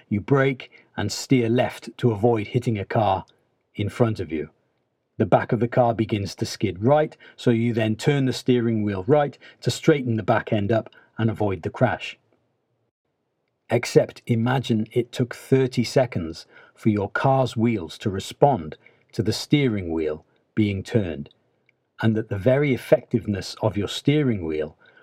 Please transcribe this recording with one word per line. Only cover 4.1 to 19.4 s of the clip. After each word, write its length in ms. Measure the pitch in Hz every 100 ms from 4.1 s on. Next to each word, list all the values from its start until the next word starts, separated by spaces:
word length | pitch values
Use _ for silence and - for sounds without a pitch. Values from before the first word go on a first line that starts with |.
| 104
of 100 | 85
you. 200 | 78 73 _ _ _ _ _ _ -
The 80 | 98
back 260 | 123 113
of 80 | 113
the 80 | 117
car 260 | - 120
begins 400 | 113 110 104 98 -
to 100 | -
skid 360 | - 98 87
right, 340 | 113 151 156 - - -
so 140 | 131
you 220 | 113 117
then 220 | 113 110
turn 300 | 107 - 143
the 80 | 131
steering 500 | 120 - 123 117 113
wheel 220 | 104 98 92
right 300 | 147 143 - - _
to 100 | -
straighten 460 | - - 147 123 110
the 60 |
back 300 | 101 110 -
end 200 | 107 101
up 180 | 113 - - _ -
and 120 | 110
avoid 320 | 98 104 92
the 80 | 98
crash. 480 | - 117 82 - - _ _ _ _ _ _ _ _ _ _ _ _ _ _ -
Except 540 | 123 - 151 117 - -
imagine 600 | 117 120 135 - 110 110
it 200 | 123 117
took 220 | - 120
thirty 500 | - - 135 131 127
seconds 640 | 113 139 120 95 80 82 - - -
for 140 | _ 113
your 220 | 104 98
car's 460 | - 135 135 127 117
wheels 420 | 117 107 80 -
to 120 | 110
respond 640 | 95 - - 143 123 78 - _ _ _
to 100 | -
the 100 | 104
steering 600 | -